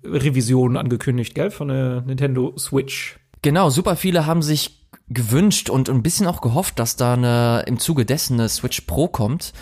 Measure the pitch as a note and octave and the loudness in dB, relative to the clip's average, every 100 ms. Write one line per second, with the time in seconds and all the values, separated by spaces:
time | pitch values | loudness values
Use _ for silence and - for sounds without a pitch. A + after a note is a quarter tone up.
0 | - D3 C#3+ C3 A2+ B2+ B2+ B2 B2 A#2 | -4 0 0 2 2 2 2 0 -2 -2
1 | - B2 A2+ - F3+ - D3 C3+ C3 B2 | -2 -2 -4 -4 -4 -4 -6 -2 -2 -4
2 | B2+ C3 C#3+ C3 B2+ - - C3+ C3+ - | -6 -2 -2 0 -2 -4 -4 -2 -2 -8
3 | - - _ - C#3+ D#3 E3 C3 F#3+ E3+ | -10 -14 _ -4 0 4 4 2 0 0
4 | F#3 F3 D#3 E3 D3+ D3+ - _ _ - | 0 0 2 2 2 0 -2 _ _ -20
5 | - A#2+ A2+ B2+ G#3 - - C3 B2+ C3 | -8 -4 2 4 4 2 0 0 2 2
6 | A2+ - F3+ F3+ B2 B2+ F#3+ - A#2 - | 2 0 0 0 0 0 -2 -2 -4 0
7 | B2 B2 B2 A#2+ A#2+ A#2 - A#2+ - D3+ | 0 2 2 4 2 2 0 -4 0 0
8 | A2+ B2+ - A#2+ A2+ - B2+ - - - | 2 0 0 0 0 -2 -4 -6 -4 -2
9 | F3 - G#2+ D#3+ - - | 0 0 -2 -2 -6 -14